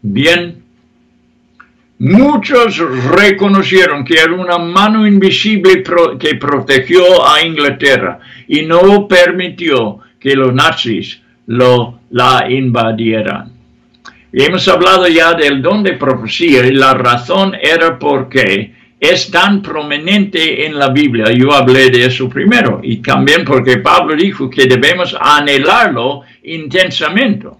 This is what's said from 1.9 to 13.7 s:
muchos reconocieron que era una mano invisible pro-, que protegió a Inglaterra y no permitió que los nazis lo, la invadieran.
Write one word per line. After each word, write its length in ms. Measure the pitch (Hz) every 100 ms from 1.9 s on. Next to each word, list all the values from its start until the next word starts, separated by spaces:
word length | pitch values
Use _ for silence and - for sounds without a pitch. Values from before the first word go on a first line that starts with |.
| _
muchos 760 | 123 196 277 269 - 262 233 151
reconocieron 1300 | 160 127 127 175 202 196 196 196 - 190 175 143 127
que 140 | 160
era 140 | 160
una 240 | 180 180 175
mano 480 | 170 180 214 220 214
invisible 720 | 202 190 175 214 214 185 185
pro-, 400 | - 175 165 -
que 180 | 151 143
protegió 920 | 143 143 127 139 - 175 180 180 131
a 160 | 151
Inglaterra 760 | 165 160 143 139 147 131 95 - - - -
y 140 | 147
no 440 | 160 170 190 202 202
permitió 920 | 185 175 175 180 - 170 135 110 104 _ _
que 160 | 135
los 200 | 139 131
nazis 680 | 123 160 - 127 104 101 - _ _ -
lo, 520 | 117 127 123 113 - _
la 380 | 127 127 127 123
invadieran. 1040 | 131 131 120 113 110 113 110 104 - - _ _